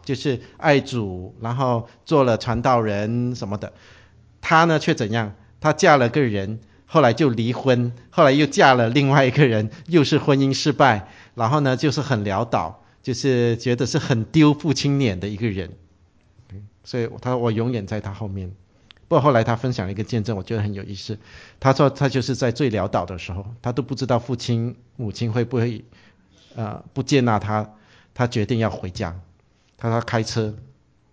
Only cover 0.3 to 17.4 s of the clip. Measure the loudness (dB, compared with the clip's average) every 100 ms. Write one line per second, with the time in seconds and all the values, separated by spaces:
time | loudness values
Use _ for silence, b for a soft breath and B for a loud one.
0.3 | -6 -8 B 2 2 2 -6 -6 -8 -12
1.3 | -10 -8 -2 0 0 -4 B 0 2 4
2.3 | 2 0 -2 2 2 2 -2 -2 -2 -4
3.3 | -6 -8 -8 -10 -16 b b b b _
4.3 | _ 2 4 4 2 0 -2 -2 -2 -4
5.3 | -8 b b -2 2 4 6 4 2 0
6.3 | -2 -6 -10 b b b 4 4 4 2
7.3 | 2 -2 -2 0 2 0 -6 B 4 4
8.3 | 6 2 6 6 6 4 2 4 4 4
9.3 | 4 4 4 -2 B 0 2 4 2 2
10.3 | 2 2 0 -2 4 4 4 -4 B B
11.3 | -4 0 2 0 0 0 -2 -2 -2 0
12.3 | -2 -2 -2 -4 -10 b b -8 -4 0
13.3 | 2 0 0 -2 -2 0 -2 0 -2 0
14.3 | 4 4 4 -2 -2 0 0 0 -2 -6
15.3 | -4 -4 -4 -8 -12 _ _ _ _ _
16.3 | _ _ -20 -20 _ -10 -6 -6 -6 -4
17.3 | -2